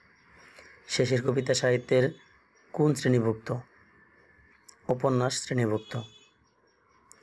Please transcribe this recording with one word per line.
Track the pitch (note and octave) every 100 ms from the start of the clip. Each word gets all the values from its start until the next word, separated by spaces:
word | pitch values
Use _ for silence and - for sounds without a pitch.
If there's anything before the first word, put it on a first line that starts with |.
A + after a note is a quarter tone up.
| _ _ _ - - - - - -
শেষের | - A#2+ B2+ C3
কবিতা | B2+ B2+ B2
সাহিত্যের | B2+ B2 B2+ B2+ C3+ D#3+ _ _ _ _ _
কোন | - D3+ C#3
শ্রেণীভুক্ত? | C3 B2 A2+ A2+ - B2 - _ _ _ _ _ _ _ _ _ - _ -
উপন্যাস | B2+ C#3 B2+ B2+ -
শ্রেণীভুক্ত। | - B2+ A2+ G#2+ - A#2+ A2 - _ _ _ _ _ _ _ _ _ -